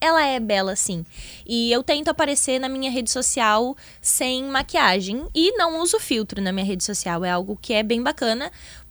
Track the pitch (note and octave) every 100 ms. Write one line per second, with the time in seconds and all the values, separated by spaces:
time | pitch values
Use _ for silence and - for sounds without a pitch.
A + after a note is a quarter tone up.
0 | D#4+ E4 C#4+ B3+ A3 G3+ F#3+ G3+ - F3
1 | E3 - - - - A#3 A#3 A#3+ B3+ D4
2 | D#4 D4+ D4 C#4+ - C4 C4 C4+ C4+ B3+
3 | A3+ B3+ B3 - A3+ G#3+ B3 C#4 - -
4 | - - B3+ B3+ C4+ C4+ C4+ E4+ B3+ F#3+
5 | F#3+ A#3 - - E4+ A4 E4+ D#4+ E4+ A4
6 | - A#3+ G#3+ G3 F#3+ F#3+ F#3+ F#3 - G3+
7 | F#3 E3+ F3+ F3+ F#3+ G#3 - G#3+ G#3+ A#3
8 | B3+ D4+ A#3 A3+ D4+ - - - -